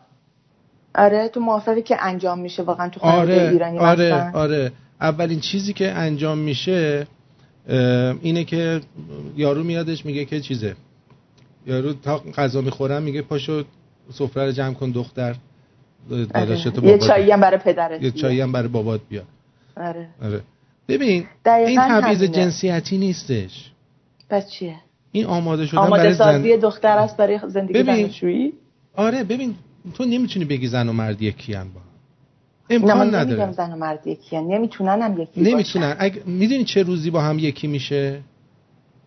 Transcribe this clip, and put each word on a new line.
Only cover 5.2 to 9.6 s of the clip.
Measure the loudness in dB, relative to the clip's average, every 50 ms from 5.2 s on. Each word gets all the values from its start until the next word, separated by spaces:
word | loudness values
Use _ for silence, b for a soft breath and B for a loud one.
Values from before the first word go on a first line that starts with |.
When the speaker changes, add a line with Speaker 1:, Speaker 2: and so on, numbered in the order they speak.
| -2 -2 -2 -4
Speaker 2:
چیزی | -4 -4 -6 -4 -4 -4
که | -4 -2 -2 -2
انجام | -2 -2 -2 -2 -2 -2 -2 -2 -2 -2
می‌شه، | -2 -2 -4 -4 -2 -2 0 0 0 0 0 -2 -4 -8 _ _ _ _ _ b b b b _ -6 -2
اه، | 0 2 4 4 4 2 2 0 -2 -2
اینه | -2 -2 -2 -2 -2
که | -2 -2 -2 -2 -2 -2 -4 -6 -10 -18 -18 -18 -16 -14 -14 -14 -10 -4
یارو | 0 0 0 0 0